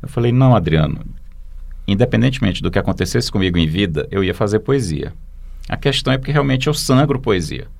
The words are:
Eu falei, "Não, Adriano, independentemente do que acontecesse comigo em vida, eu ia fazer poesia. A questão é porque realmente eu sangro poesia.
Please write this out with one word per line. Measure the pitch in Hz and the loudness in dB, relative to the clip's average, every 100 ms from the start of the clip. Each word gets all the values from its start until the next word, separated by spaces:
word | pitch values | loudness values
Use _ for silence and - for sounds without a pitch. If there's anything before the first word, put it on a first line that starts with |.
Eu | - | -6
falei, | - 120 | 0 2
"Não, | 123 131 113 | 6 6 6
Adriano, | 82 78 73 - - - - - - - - - - | 4 2 2 -2 -8 -14 -16 -16 -14 -12 -12 -10 -2
independentemente | 98 120 120 123 131 104 90 | 2 2 2 2 2 -2 0
do | 85 | 0
que | 98 | 0
acontecesse | 95 92 90 117 120 | 0 -2 0 0 -2
comigo | 104 95 87 | 0 0 2
em | 80 | 2
vida, | 82 101 76 - | 2 0 0 -2
eu | 92 | 0
ia | 95 | 0
fazer | 85 107 104 | 0 0 0
poesia. | - 139 104 73 71 - - - - - - | 0 0 0 -4 -6 -10 -16 -16 -16 -14 -8
A | - | -2
questão | 143 135 - | -2 0 0
é | 131 | -2
porque | 131 | 0
realmente | 147 139 131 131 | 0 2 0 0
eu | |
sangro | 147 - 131 151 131 | -2 2 4 4 0
poesia. | 127 95 78 65 - | 0 0 0 -6 -12